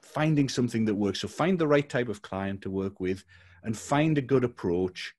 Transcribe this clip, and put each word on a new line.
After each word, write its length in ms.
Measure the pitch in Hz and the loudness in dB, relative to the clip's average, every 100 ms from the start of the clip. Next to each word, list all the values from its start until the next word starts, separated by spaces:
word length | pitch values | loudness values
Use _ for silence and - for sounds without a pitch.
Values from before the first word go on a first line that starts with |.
finding 480 | - - 156 147 135 | -8 0 2 4 2
something 360 | - 123 117 110 | 2 0 2 0
that 100 | 101 | 2
works. 240 | 101 95 | 0 -2
So 80 | 101 | -6
find 320 | - 156 185 | -2 0 2
the 80 | 156 | 4
right 200 | 147 143 | 4 2
type 220 | 131 113 | -2 -2
of 140 | 101 | -6
client 380 | - 95 98 98 | -8 -6 -4 -6
to 80 | 98 | -4
work 280 | 95 95 - | -4 -4 -4
with 240 | 92 92 - - - - | -4 -4 -8 -20 -20 -14
and 140 | 110 110 | -8 -8
find 400 | - 143 160 151 | 0 2 2 0
a 40 | |
good 200 | 123 135 | 2 2
approach 720 | 123 - 98 87 92 - - | 2 -2 -2 0 -2 -4 -14